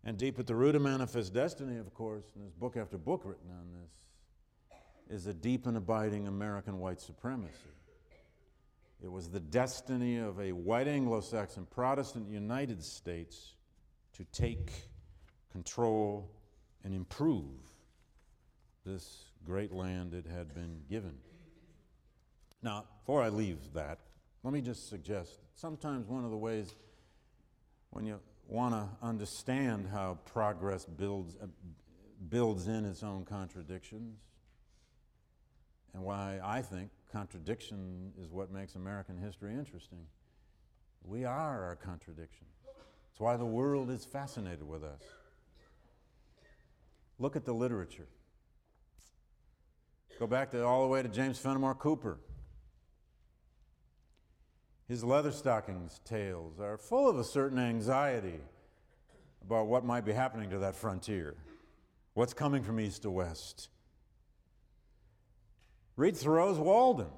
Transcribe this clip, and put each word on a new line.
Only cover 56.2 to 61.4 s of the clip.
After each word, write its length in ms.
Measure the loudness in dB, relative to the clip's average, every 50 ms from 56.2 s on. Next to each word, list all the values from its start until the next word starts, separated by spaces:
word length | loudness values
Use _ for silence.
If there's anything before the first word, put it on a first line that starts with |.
| -2 -2 -4 -4 -6 -10 -8 -6
are 180 | -6 -6 -6
full 300 | -6 -2 2 4 6 8
of 100 | 8 6
a 60 | 6 2
certain 360 | 2 2 2 4 4 4 2
anxiety 800 | 4 4 2 2 4 4 4 6 4 4 2 0 -2 -2 -6 -8 -10 -14 -18 -20 -20 -20 _ -20 _ _ -20 _ -20 _ -20 -20 -20 -20 -20 -18 -4
about 240 | 0 2 2 4
what 180 | 4 4 4 4
might 200 | 4 0 2 2
be 80 | 2 2
happening 360 | 2 2 2 0 -2 -4 -2
to 100 | -2 0
that 160 | 0 0 0
frontier, 600 | 0 -2 -2 -2 -2 -2 -2 -2 -2 -2 -4 -8 -10